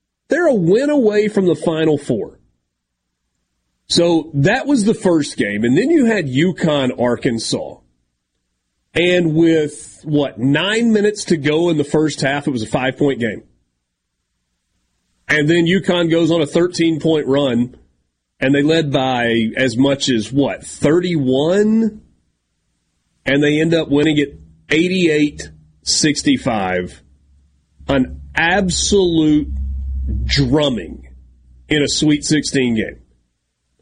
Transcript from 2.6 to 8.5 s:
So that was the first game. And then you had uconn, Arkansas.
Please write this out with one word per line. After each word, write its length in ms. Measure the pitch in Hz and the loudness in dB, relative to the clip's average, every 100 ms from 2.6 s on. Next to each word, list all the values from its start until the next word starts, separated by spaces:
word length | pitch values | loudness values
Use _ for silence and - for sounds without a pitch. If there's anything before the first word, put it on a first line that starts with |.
| _ _ _ _ _ _ _ _ _ _ _ _ - | _ _ _ _ _ _ _ _ _ _ _ _ -2
So 420 | - 170 165 147 | 0 2 2 0
that 320 | 143 151 254 269 | 0 2 0 0
was 180 | 277 | 2
the 100 | 202 | 2
first 420 | 202 185 165 143 - | 0 2 0 0 -4
game. 260 | 101 104 | -4 -2
And 160 | 117 143 | 0 2
then 120 | 269 | 2
you 160 | 330 233 | 2 2
had 200 | 214 143 | 0 -2
uconn, 720 | 127 180 - 165 147 127 - | 0 0 0 0 0 -2 -2
Arkansas. 760 | 120 117 135 113 - 107 71 - _ _ _ _ _ _ _ | -2 0 -2 -4 -4 -6 -8 -14 _ _ _ _ _ _ _